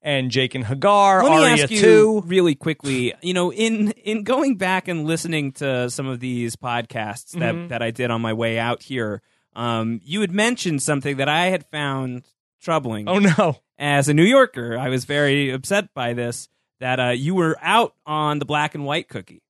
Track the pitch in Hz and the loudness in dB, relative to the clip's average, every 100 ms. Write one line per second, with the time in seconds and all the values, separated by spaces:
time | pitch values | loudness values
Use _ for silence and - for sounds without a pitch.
0 | 156 139 127 120 127 131 110 135 190 202 | -2 -2 0 -2 -2 -4 -6 0 2 4
1 | 196 190 262 160 156 - - 220 214 214 | 4 4 4 6 6 4 2 4 8 8
2 | 214 214 175 185 175 139 165 151 139 131 | 6 2 0 2 2 0 -4 -6 -4 -2
3 | 123 - 175 185 180 156 226 220 208 - | -2 -4 -4 -2 -2 -2 -2 0 -2 -2
4 | 202 220 208 262 285 208 185 185 185 170 | -6 -6 -2 0 0 0 0 -2 -2 -6
5 | 151 165 175 160 139 131 143 127 123 123 | -2 -4 -2 -4 -4 -4 -4 -2 -2 -4
6 | 135 123 127 123 117 113 123 120 113 120 | -8 -6 -6 -4 -4 -6 -6 -6 -6 -8
7 | 107 104 - 170 120 170 170 120 117 113 | -8 -10 -12 -4 -4 -4 -8 -6 -6 -4
8 | 123 117 113 110 113 113 117 120 - 131 | -4 -2 -2 -2 -2 -2 -2 -4 -6 -6
9 | 110 101 _ _ _ - 120 113 113 117 | -6 -6 _ _ _ -8 -4 -2 -2 -6
10 | 90 190 202 190 226 247 185 147 156 143 | -6 -4 -2 0 0 0 -2 -2 -2 -2
11 | 139 135 139 151 180 185 - 151 143 135 | -2 -2 0 0 0 -2 -6 -6 -4 -4
12 | 131 123 _ _ _ _ - 160 131 110 | -6 -8 _ _ _ _ -4 -2 -2 -6
13 | 107 196 202 160 180 135 _ _ 147 143 | -2 4 4 4 2 0 _ _ 0 2
14 | 139 147 185 269 254 - 117 117 127 131 | 4 4 6 6 4 0 -6 -4 -2 -4
15 | 127 143 143 139 139 127 131 196 208 - | -2 0 2 2 0 -4 -2 -2 -2 -6
16 | 120 120 117 113 - _ _ _ 127 127 | -4 -4 -6 -8 -14 _ _ _ -4 0
17 | 123 123 143 185 160 156 165 214 233 _ | 0 0 0 0 0 0 0 2 0 _
18 | - 151 151 147 139 147 151 160 139 156 | -6 -2 0 -2 -2 -2 -2 -4 -4 -4
19 | - 120 90 82 | -6 -14 -14 -20